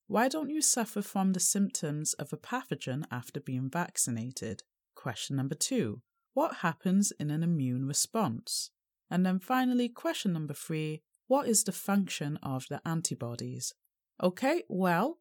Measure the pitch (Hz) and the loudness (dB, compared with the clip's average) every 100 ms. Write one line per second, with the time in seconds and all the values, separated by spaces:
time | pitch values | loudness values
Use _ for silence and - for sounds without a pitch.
0 | - 208 262 311 285 311 - 254 214 208 | 0 4 4 2 -2 2 2 2 0 -4
1 | 202 196 190 180 - 196 196 - 151 151 | -2 2 2 4 2 2 2 0 -4 -2
2 | 151 - 139 147 - 254 - 147 135 131 | -2 -4 -6 -8 -6 -6 -4 -6 -4 -4
3 | 165 123 - 143 135 127 131 170 175 - | -4 -6 -8 -10 -6 -4 -2 -2 -2 -2
4 | - 117 120 - 110 98 - _ _ - | -2 -2 -6 -6 -8 -8 -14 _ _ -10
5 | 135 110 - 139 135 156 - 254 120 113 | -8 -6 -4 -2 -2 -2 0 0 0 -4
6 | - _ _ 262 320 - 170 170 190 190 | -12 _ _ 0 0 0 -2 0 2 4
7 | 202 - 147 151 170 165 127 123 135 139 | 4 0 -2 0 2 2 2 0 0 0
8 | - 226 165 113 - - - _ _ _ | 0 2 0 -2 -6 -6 -6 _ _ _
9 | - 175 185 185 - 254 254 247 240 240 | -2 2 4 2 2 2 4 4 2 0
10 | 330 320 202 165 151 139 - 156 156 156 | -4 0 0 0 -2 -6 -4 -2 -2 -6
11 | _ _ - 269 - 214 - - - 202 | _ _ 2 2 4 2 2 -2 2 2
12 | 185 - 147 151 139 131 - 139 170 165 | 2 -2 -4 -4 -4 -4 -4 -6 -2 -2
13 | - 139 120 120 123 123 - - _ _ | -2 -4 -6 -8 -8 -8 -8 -10 _ _
14 | _ - 185 180 269 339 - 180 185 170 | _ -2 -2 2 0 0 -2 0 2 4
15 | 262 339 | 2 -2